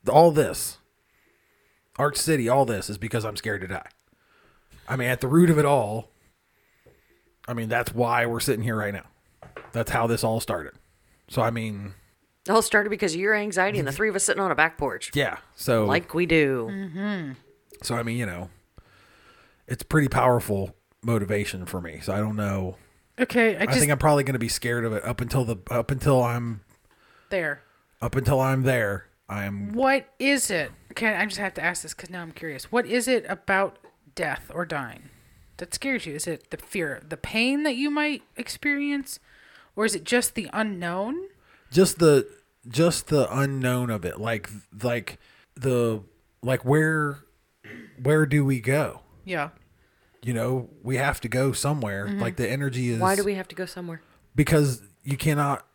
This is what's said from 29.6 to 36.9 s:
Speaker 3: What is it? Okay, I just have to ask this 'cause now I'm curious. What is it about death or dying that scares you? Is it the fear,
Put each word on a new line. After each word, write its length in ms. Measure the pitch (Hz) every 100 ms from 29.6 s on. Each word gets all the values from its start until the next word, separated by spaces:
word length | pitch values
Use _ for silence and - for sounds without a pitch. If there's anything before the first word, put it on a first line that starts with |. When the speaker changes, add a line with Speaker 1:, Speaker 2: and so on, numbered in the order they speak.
| 202
Speaker 3:
What 340 | 220 262 269 - _
is 320 | 269 277 -
it? 200 | 180 135 - _
Okay, 220 | - 226
I 120 | 190 208
just 120 | 185
have 160 | 196
to 80 | 180
ask 200 | 165 175
this 120 | 156
'cause 160 | - 180
now 120 | 180
I'm 100 | 165
curious. 400 | - 165 135 -
What 140 | 233 -
is 200 | 240 233
it 200 | 240 -
about 500 | 196 - 190 196 - - _ _
death 360 | - 160 131 -
or 100 | 165
dying 460 | 170 151 123 98 - - _ - - -
that 160 | 180
scares 320 | - 269 254 170
you? 80 |
Is 120 | 147 175
it 240 | 156 _
the 60 | 165
fear, 440 | - 202 156